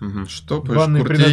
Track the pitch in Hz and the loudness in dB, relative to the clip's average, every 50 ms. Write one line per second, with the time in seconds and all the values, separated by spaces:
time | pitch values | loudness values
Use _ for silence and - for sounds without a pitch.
0 | 107 101 98 101 95 87 - - - - 143 156 - 131 120 151 160 156 151 147 | -10 -8 -6 -8 -8 -10 -12 -14 -8 -6 -6 -6 -4 -2 0 0 2 2 2 2
1 | 123 - 151 151 143 147 | 2 2 2 4 4 4